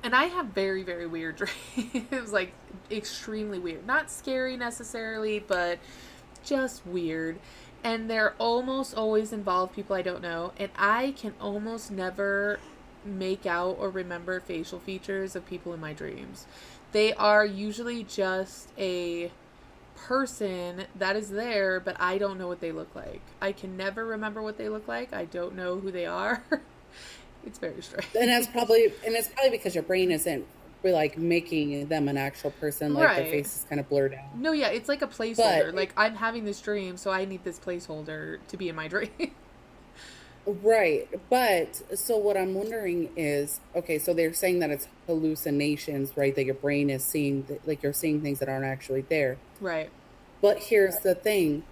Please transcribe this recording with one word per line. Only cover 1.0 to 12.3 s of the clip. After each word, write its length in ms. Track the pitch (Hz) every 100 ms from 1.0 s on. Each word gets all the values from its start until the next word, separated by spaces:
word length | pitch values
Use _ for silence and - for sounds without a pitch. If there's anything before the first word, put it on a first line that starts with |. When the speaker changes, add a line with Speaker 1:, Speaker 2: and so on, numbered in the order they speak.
| 170
Speaker 1:
weird 300 | 165 165 160
<laughs> 400 | 196 - - -
dreams, 560 | 226 254 226 269 226
like, 200 | 202 185 - - 190 -
extremely 680 | 214 208 - - 214 214 190
weird. 280 | 180 160 190
Not 240 | 277 302
scary 460 | - - 262 262 254
necessarily, 840 | 240 240 226 233 220 220 220 214
but 380 | 202 185 175 175 - - - - - -
just 440 | - 277 254 - 180
weird. 520 | 180 170 160 160 165 - - - -
And 240 | 233 226 220
they're 260 | 226 214 -
almost 560 | 226 233 254 262 262
always 380 | 220 220 214 214
involve 420 | 220 196 180 185
people 200 | - 202
I 80 | 190
don't 200 | 185 180
know, 300 | 180 165 175 -
and 120 | 202 -
I 380 | 202 226 262 269
can 180 | 214 -
almost 500 | 208 202 214 226 -
never 680 | 196 185 185 202